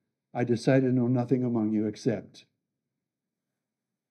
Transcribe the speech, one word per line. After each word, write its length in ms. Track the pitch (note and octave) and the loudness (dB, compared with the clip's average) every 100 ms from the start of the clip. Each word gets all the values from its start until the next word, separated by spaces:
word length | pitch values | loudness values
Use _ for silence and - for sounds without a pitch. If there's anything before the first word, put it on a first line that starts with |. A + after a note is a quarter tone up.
| _ _ _ | _ _ _
"I 100 | B2 | -4
decided 440 | A#2 A#2 - C3 C3 | -2 0 2 2 2
to 60 | |
know 140 | B2+ A#2+ | 2 2
nothing 380 | B2+ B2 C3 B2 | 0 0 0 0
among 260 | A#2 G#2+ | 0 0
you 160 | G#2+ G#2+ | 0 -2
except 580 | G#2 C3+ G#2+ - - - _ _ _ _ _ _ _ _ _ _ _ _ _ _ _ _ | -2 -4 -4 -8 -20 -20 _ _ _ _ _ _ _ _ _ _ _ _ _ _ _ _